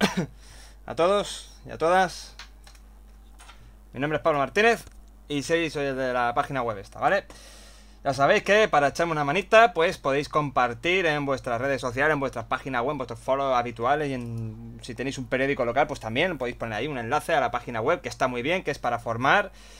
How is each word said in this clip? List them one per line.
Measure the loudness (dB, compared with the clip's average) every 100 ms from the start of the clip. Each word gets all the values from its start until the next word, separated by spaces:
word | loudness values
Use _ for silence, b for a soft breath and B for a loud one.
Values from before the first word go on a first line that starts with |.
<coughs> | -2 -2 -6 -8 -20 -20 -20 -18 -8
a | 0
todos | 2 2 -2 -8 -14 -18
y | -14
a | -2
todas. | 2 4 2 -2 -16 -18 -20 -20 -20 -20 -20 -20 -20 -20 -20 -20 -20 B B B -14
Mi | -6
nombre | -2 0
es |
Pablo | 0 2
Martínez | 0 2 4 2 -2 -20 -20 -18 -6
y | -4
soy, | 0 0 0
soy | -2 -4
el | -2
de | -2
la | 0 0
página | 0 -2 -2
web | -4 -6
esta, | -10 -2
¿vale? | 0 0 -2 B B B B B B B
Ya | -4
sabéis | 2 4 4
que | 4 4 4
para | 4 2
echarme | 2 0
una | 0
manita, | 0 -2 6 8 8
pues | 6 0 0
podéis | -2 -2 0
compartir | 0 0 2 0 0 0 2 2
en | 0
vuestras | 0 -4 -2 -2
redes | -2 -2
sociales, | -2 0 2
en | 2
vuestras | -2 -6 -6
páginas | -6 -4 -2
web, | -2
en | -4
vuestros | -6 -6
foros | -2 0 2 0
habituales | 0 -2 0 0 0
y |
en, | -4 -6 -6 -8 -10 -14 -14
si | -12 -6
tenéis | -6 -6
un | -2
periódico | 0 0 0
local, | 0 2 0
pues | -2
también | -4 -2 -2 -2
podéis | -6 -6
poner | -6
ahí | -4 -4
un | -6
enlace | -2 -2 0
a | 0
la | 0
página | -2 -4 -2
web, | 0 0
que | -2
está | -4 -2
muy | -2
bien, | -2 -2
que | -2
es | -4
para | -2 -4
formar. | -4 0 2 2 0 -8 B B